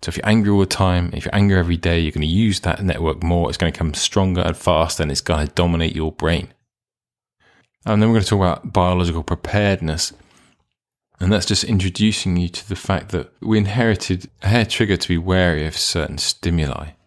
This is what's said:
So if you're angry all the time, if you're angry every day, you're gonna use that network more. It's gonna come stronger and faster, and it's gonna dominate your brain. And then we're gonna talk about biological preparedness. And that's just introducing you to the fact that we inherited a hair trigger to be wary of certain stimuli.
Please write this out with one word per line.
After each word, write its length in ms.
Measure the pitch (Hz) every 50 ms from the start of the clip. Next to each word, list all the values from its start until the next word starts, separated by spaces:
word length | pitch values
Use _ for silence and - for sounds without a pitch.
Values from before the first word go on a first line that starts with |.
So 80 | - -
if 80 | 92 -
you're 100 | - 104
angry 220 | 107 113 107 101
all 120 | 101 101
the 40 | 98
time, 460 | 92 - - 98 92 90 90 87 87 -
if 120 | - -
you're 100 | - -
angry 240 | 104 101 101 98 92
every 180 | 87 85 87 85
day, 220 | - 87 85 85
you're 140 | 82 76 76
gonna 120 | 78 76
use 360 | 78 82 95 113 110 95 85
that 200 | - 90 82 -
network 400 | 101 92 82 - 82 80 76 80
more. 280 | 82 82 85 87 85 -
It's 80 | - -
gonna 160 | 92 82 78
come 200 | - 82 80 73
stronger 480 | - - - - 107 95 95 90 87
and 140 | 90 85 85
faster, 480 | - - - 87 78 82 80 - - 85
and 80 | 73
it's 80 | 71 69
gonna 280 | - - 87 76 76 76
dominate 460 | - - 87 87 85 82 82 80 -
your 200 | 78 80 78 78
brain. 400 | _ - 80 85 - 92 - _ _ _ _ _ _ _ _ _ _ _ _ _ _ _ _ _ _ _ _ _ _ _ _ _ _ _
And 160 | - 107 104
then 80 | 107 113
we're 60 | 117
gonna 100 | 113 101
talk 140 | - 110 101
about 320 | 95 90 82 - - -
biological 520 | - 98 90 90 92 90 90 85 82 82 78
preparedness. 920 | - 90 - _ - - 104 104 101 98 90 82 80 78 - - - - _ - _ _ _ _ _ _ _ _ _ _ _ _ _ _ _ _ _ _ _
And 140 | 92 92
that's 140 | 104 104 85
just 180 | - 107 95 -
introducing 720 | - 117 95 92 95 90 - 104 107 104 - - 95 90
you 140 | 87 90 85
to 180 | - - - -
the 80 | 98
fact 340 | - - - 98 87 - -
that 200 | - 87 71 - _ _
we 180 | - 110 110 110
inherited 720 | 104 98 101 123 123 113 107 - - - 92 90 - - _ _
a 80 | - 98
hair 160 | 104 120 113
trigger 320 | - - - 120 101 98 87
to 100 | - -
be 100 | 87 85
wary 480 | 82 92 92 92 90 87 82 76 76
of 120 | 78 78 -
certain 400 | - - - 87 78 - 76 78
stimuli. 720 | - - - _ - 85 85 85 78 71 65 - 73 76 - _ _